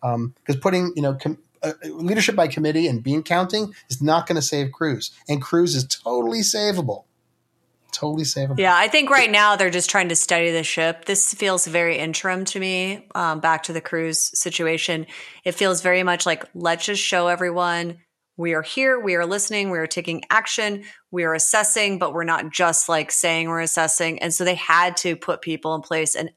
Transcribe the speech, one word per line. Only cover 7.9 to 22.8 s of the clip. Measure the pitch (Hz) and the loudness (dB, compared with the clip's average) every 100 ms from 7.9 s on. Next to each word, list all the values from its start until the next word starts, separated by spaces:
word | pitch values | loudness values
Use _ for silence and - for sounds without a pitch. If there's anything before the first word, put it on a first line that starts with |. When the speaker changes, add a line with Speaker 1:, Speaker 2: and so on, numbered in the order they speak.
Speaker 1:
Totally | - 151 156 | -6 -4 -4
savable. | 147 - 135 135 | -4 -2 -2 2
Speaker 2:
Yeah, | 185 175 | 4 6
I | 214 | 6
think | 302 269 | 4 4
right | 269 233 | 4 6
now | 208 208 202 | 6 6 6
they're | 190 | 2
just | 175 175 | 2 0
trying | 202 180 | 2 2
to | 170 | 0
steady | - 170 170 | 2 2 2
the | 165 | 2
ship. | 156 - 165 165 - | -2 0 0 -2 -2
This | 196 - | 0 0
feels | - 202 185 180 | 0 0 0 0
very | 165 170 151 | 0 2 0
interim | 156 160 190 185 190 | -2 -4 -2 -4 -4
to | 202 | -4
me, | 190 185 185 196 - | -4 -2 -2 -6 -8
um, | - 170 156 | -4 -2 0
back | 165 160 | 0 0
to | - | -2
the | 165 | -6
Cruise | 160 165 165 156 - - | -4 -4 -2 -2 -2 -2
situation. | - 165 165 160 - 165 160 - - - | -4 -2 0 0 0 -2 -4 -12 -20 -8
It | - | -6
feels | 175 196 180 | 0 0 2
very | 185 180 | 2 2
much | 180 175 - | 2 2 0
like, | 160 - | -2 -4
let's | 175 170 165 | -4 -2 -2
just | 185 202 | -2 -2
show | - 185 175 | 0 2 2
everyone | 175 180 175 175 170 170 170 _ _ _ - | 2 0 0 0 0 -4 -8 _ _ _ -6
we | 170 | -2
are | 160 | -2
here, | 160 - 269 254 | -2 0 2 2
we | 208 | 2
are | 175 170 | 0 0
listening, | 202 - 214 196 | -2 -2 -2 -2
we | 175 | -2
are | 160 | -4
taking | - 165 165 - | -4 -6 -6 2
action, | 220 220 - 214 202 202 - _ | 0 2 -2 -2 -4 -10 -20 _
we | 180 | -4
are | 165 | -2
assessing, | 160 - 220 208 - 208 190 | 0 2 2 2 2 0 0
but | 175 | -2
we're | 151 | -2
not | 165 165 156 | 0 -2 -2
just, | - 175 160 | 0 2 2